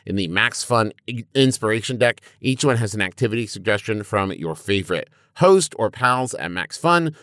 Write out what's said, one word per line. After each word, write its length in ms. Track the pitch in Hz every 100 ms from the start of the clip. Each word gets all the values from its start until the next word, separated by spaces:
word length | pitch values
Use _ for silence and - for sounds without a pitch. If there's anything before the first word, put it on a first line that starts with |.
| -
in 120 | 98
the 100 | 87
Max 340 | 92 117 -
Fun 300 | - 120 107 - -
I-, 140 | 120 110
Inspiration 640 | 135 131 123 110 113 107 123
Deck. 240 | 120 - - _
Each 240 | - 131 151
one 100 | 117
has 180 | 110
an 80 | 107
activity 460 | 95 - 120 113 110
suggestion 560 | 101 92 104 - 107
from 300 | 101 104 98
your 200 | - 82
favorite 560 | 80 - 98 90 85 - _ _ -
host 360 | 180 190 165 -
or 100 | 110
pals 440 | 107 127 127 127
at 180 | - 80
Max 240 | 90 - -
Fun, 400 | 165 226 160 156